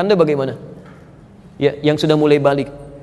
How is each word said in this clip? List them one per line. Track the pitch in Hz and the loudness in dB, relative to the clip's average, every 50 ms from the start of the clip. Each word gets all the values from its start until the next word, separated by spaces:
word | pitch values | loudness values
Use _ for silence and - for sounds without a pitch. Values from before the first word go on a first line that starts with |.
Anda | 185 196 214 180 | 0 0 2 2
bagaimana? | 165 151 147 139 135 131 117 - - - - - - - - - - - - - - - - - - - - - | 2 2 0 -2 -4 -6 -6 -10 -14 -20 -20 -20 -20 -20 -20 -20 -20 -20 -20 -20 -20 -20 -20 -20 -20 -18 -8 -2
Ya, | 135 143 139 - - | -2 -2 0 0 0
yang | 147 151 151 | 0 0 2
sudah | - 156 156 151 | 2 2 2 4
mulai | 151 151 147 147 | 4 4 4 4
balik. | 139 139 139 139 135 - - - - - - - | 2 2 0 0 -4 -6 -8 -18 -18 -20 -20 -20